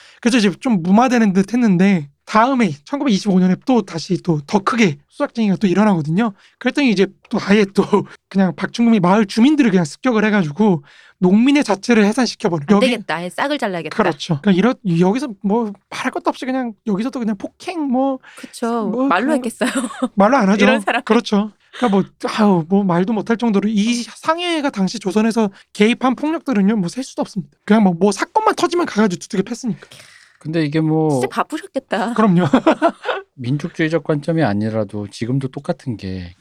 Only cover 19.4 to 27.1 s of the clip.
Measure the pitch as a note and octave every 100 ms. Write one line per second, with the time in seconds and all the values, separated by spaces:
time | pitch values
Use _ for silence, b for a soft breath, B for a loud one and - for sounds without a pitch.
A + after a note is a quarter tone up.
19.4 | A3+ - G3+ B3 B3 - B3+ - G3+ C4+
20.4 | G3 G3+ - A3+ G3 A#3+ - A3 - G3+
21.4 | G#3+ - _ - A#3+ G3 - _ B3 -
22.4 | G#3 F3+ D#3+ G3 G3 F3 F#3+ A3 - A#3
23.4 | A#3 G3 G#3 G#3+ A3 A#3+ A3+ - - E4
24.4 | F4 E4 C#4 G#3 F#3 G#3 F#3+ F#3+ A3+ A3+
25.4 | G#3 B B - G#3+ A#3+ C4 B3+ D4+ D#4+
26.4 | - G#3 G3 A3+ E3+ B3 C4+